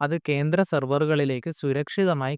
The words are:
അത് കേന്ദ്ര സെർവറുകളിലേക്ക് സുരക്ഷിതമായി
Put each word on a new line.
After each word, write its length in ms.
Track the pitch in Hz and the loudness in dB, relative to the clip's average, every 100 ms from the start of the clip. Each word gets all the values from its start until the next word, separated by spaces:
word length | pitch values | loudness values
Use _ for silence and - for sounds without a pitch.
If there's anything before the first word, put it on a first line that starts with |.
അത് 140 | 143 160 - | -2 -2 0
കേന്ദ്ര 340 | 139 151 175 | 0 2 2
സെർവറുകളിലേക്ക് 880 | 190 151 131 143 151 151 139 127 165 | 2 0 2 2 2 2 2 -2 -6
സുരക്ഷിതമായി 840 | 160 143 135 147 - 190 151 135 | -4 -2 -2 -2 0 0 0 -2